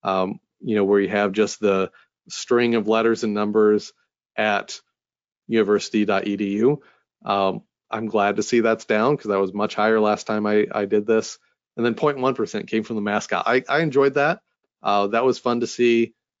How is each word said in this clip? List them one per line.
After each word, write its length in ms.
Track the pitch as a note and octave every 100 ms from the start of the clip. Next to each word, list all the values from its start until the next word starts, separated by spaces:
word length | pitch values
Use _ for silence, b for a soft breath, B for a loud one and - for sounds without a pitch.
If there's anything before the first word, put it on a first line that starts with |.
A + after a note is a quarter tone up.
Um, 360 | - F#2+ F#2 A2 _ _
you 160 | - G#2+
know, 100 | G2
where 140 | G2+
you 100 | G2
have 220 | G#2 G#2
just 280 | G2+ G#2+ -
the 320 | G#2+ F#2+ F#2 b b _ _
string 460 | - - A#2+ A#2+ A#2
of 120 | G#2
letters 360 | A2 A2+ A2
and 100 | A2
numbers 600 | G#2 G#2 A2 G#2+ G#2+ - _ _ _ _ -
at 440 | G#2+ G2+ - - _ _ _ _ _ _ -
university 580 | A2+ G2+ G#2 - G#2+ G2+
dot 220 | G2 G#2
E 80 | G2+
D 140 | G2+ G2+
U. 240 | A#2+ D3 b b b _ -
Um, 380 | G2+ F#2+ F#2+ _ _ _
I'm 180 | G#2+ A2
glad 280 | G#2+ G2+ G2+
to 80 |
see 160 | G#2+ A#2+
that's 260 | A2+ A2 -
down 320 | G#2+ A#2+ D3
'cause 100 | G#2+
that 120 | G2
was 140 | G2
much 200 | G2+ G#2
higher 260 | - G#2+ A2
last 280 | G#2+ G#2 -
time 180 | G#2+ G#2
I, 220 | G#2 G#2
I 140 | - G2+
did 220 | G#2 G#2
this. 320 | A2 A2 - _ _ _ -
And 100 | A#2
then 100 | A2
point 240 | D3+ C#3
one 160 | B2+ B2
percent 320 | G#2 G#2+ F#2+
came 160 | A2+
from 140 | G#2 A2
the 40 |
mascot. 460 | G#2 G#2 - F#2 G2
I, 160 | D3 -
I 140 | C#3+
enjoyed 340 | D#3+ C3 C#3 C#3
that. 260 | D3 F#3+ _ _ _ _
Uh, 240 | G2+ G2+ G2+
that 180 | A2+ C3
was 140 | B2
fun 220 | B2 A#2+
to 60 | A#2
see. 460 | - A#2+ A#2 A#2 _ _ _